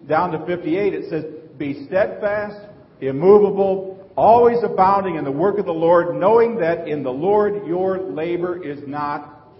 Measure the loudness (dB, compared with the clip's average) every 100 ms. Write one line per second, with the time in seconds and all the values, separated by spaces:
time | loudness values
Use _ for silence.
0 | -2 -2 0 -4 -6 -6 -2 -2 -2 -4
1 | -6 -8 -8 -14 -16 -10 -8 -8 -4 -2
2 | -2 -2 -4 -4 -8 -12 -18 -20 -20 -8
3 | -6 2 6 6 6 2 0 -2 -6 -14
4 | -8 2 6 6 6 2 0 2 4 2
5 | 0 -4 -4 0 0 0 -4 0 4 4
6 | 2 0 4 4 4 0 -2 -2 -4 -6
7 | -6 -4 0 2 0 -2 -4 -2 -2 -4
8 | -6 -6 -6 -4 -4 -6 -10 -12 -10 -8
9 | -6 -8 -12 -20 -20